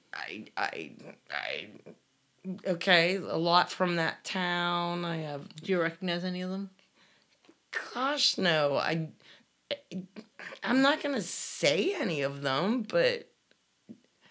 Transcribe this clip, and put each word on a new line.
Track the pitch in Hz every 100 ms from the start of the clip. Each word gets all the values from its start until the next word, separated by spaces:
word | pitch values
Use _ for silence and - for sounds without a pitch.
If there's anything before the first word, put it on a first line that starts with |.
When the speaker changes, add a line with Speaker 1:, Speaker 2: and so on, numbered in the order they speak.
| _
Speaker 1:
I, | - 67 95 - -
I, | 101 - 73 - - - _
I, | 71 52 71 104 107 - - _ _ _ _ 185 185 -
okay, | 175 196 175 170 190
a | 107 160
lot | 170 175 -
from | - 180 170
that | 160 -
town. | - 190 180 175 175 175 175 175
I | 170 165
have | 156 143 - 156
Speaker 2:
Do | 170
you | 180
recognize | 165 165 185 175
any | 185 180
of | 185
them? | 190 196 _ _ _ _ _ _ _ - _ _ - -
Speaker 1:
Gosh, | 247 269 294 - -
no. | 185 160 143 135
I, | - 165 156 - - - _ _ _ - _ 185 185 - - - - -
I'm | - 254
not | 269 302
gonna | 294 269
say | - - - - 147 160 285
any | 392 226 156
of | 139 139
them, | 143 135 190 247
but | 214 170 131 104 - _ _ _ _ _ - - _ _ _